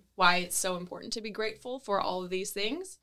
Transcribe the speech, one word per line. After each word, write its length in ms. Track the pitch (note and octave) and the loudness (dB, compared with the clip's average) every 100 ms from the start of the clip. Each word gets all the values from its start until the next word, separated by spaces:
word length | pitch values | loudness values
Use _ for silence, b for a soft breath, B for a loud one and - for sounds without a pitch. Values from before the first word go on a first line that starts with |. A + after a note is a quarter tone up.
| _ - | _ 4
why 200 | F3 F3+ | 6 6
it's 200 | F3+ - | 2 0
so 200 | F#3+ F3+ | 0 -2
important 360 | F3+ F3 - | -6 -10 -8
to 80 | A#3 | -6
be 80 | A3 | -6
grateful 480 | F#3 F3+ - B3+ C4 | -4 -4 -4 -8 -8
for 220 | - G3 | 0 0
all 240 | - F3+ | 2 -2
of 60 | F3+ | -2
these 200 | F#3 G3 | -4 -4
things. 480 | - G#3 D4+ F#4+ - | -2 -2 -2 -8 -14